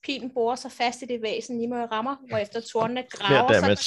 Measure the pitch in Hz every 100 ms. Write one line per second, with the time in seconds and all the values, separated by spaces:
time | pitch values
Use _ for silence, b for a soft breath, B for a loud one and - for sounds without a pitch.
0 | - 269 240 254 226 247 262 - 247 247
1 | 247 240 220 220 220 240 233 247 233 220
2 | 240 277 262 226 208 226 226 226 226 247
3 | - - - 139 240 107 92 101